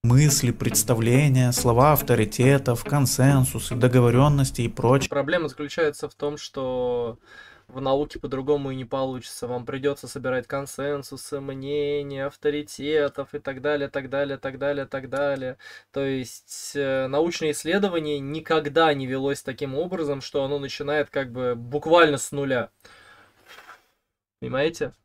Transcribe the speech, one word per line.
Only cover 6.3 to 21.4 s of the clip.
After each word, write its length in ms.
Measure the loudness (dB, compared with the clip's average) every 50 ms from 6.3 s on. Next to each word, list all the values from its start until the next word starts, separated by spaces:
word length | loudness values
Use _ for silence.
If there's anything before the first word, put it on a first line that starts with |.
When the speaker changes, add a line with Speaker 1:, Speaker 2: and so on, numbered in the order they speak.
| -4
Speaker 2:
что 800 | -6 -12 -10 _ -6 -4 -4 -2 -2 -2 -2 -2 -2 -4 -6 -8 _ _ _ -20 -20 -20 -20 -20 -20 _
в 140 | _ -12 -6
науке 380 | 0 0 0 0 0 -4 -6 -12
по-другому 500 | -8 -6 -6 -4 0 0 0 0 0 -4
и 60 | -6
не 100 | -8 -6
получится. 640 | -6 -4 -2 -2 -4 -4 -8 -12 -14 -12 -10 -8
Вам 180 | -6 -6 -6 -6
придётся 420 | -8 -8 -2 -2 -2 -2 -2 -10
собирать 380 | -14 -12 -6 -4 -2 -2 -2 -4
консенсусы, 960 | _ -8 -8 -8 -8 -10 -8 -6 -4 -4 -6 -8 -12 -14 -14 -10 -8 -8 -8
мнения, 840 | -8 -8 -10 -8 -6 -4 -4 -2 -2 -2 -2 -4 -4 -6 -6 -6 -6
авторитетов 1040 | -8 -8 _ -2 -2 -2 -2 -6 -8 -12 -8 -4 0 0 2 0 0 _ -6 -10 -8 -10
и 60 | -10
так 220 | _ -8 -10 -4
далее, 280 | -2 -2 -2 -2 -2 -4
так 200 | -4 -6 -6 -4
далее, 260 | -2 -2 -2 -2 -4
так 220 | -8 -8 -10 -8 -4
далее, 260 | -4 -4 -2 -4 -6
так 240 | -6 -8 -10 -8 -6
далее. 480 | -4 -2 -2 -2 -2 -2 -4 -8 -10 _ -18 -20 -20 -20 _ _
То 100 | _ -4 -2
есть, 680 | -2 -2 -4 -6 -8 -14 -20 _ _ -16 -14 -14 -10 -6
э, 320 | -4 -2 0 0 -2 -2
научные 460 | 0 0 2 0 0 0 -2 -2 -2 -2
исследования 680 | -2 -2 0 0 2 2 2 0 -2 -2 -2 -4 -4
никогда 720 | -4 -6 -8 -8 -2 0 0 0 0 2 2 4 4 4 4
не 140 | 0 -2
велось 340 | -4 -4 -2 -2 -2 -2 -4
таким 320 | -6 -10 -8 -6 -6 -4 -2
образом, 480 | -4 -4 -4 -4 -4 -2 -2 -4 -4
что 220 | -6 -4 -2 -2 0
оно 160 | 0 -2 -4
начинает 500 | -4 -8 -8 -6 -4 -2 0 0 -2 -2
как 220 | -2 -4 -4 -4
бы 240 | -6 -4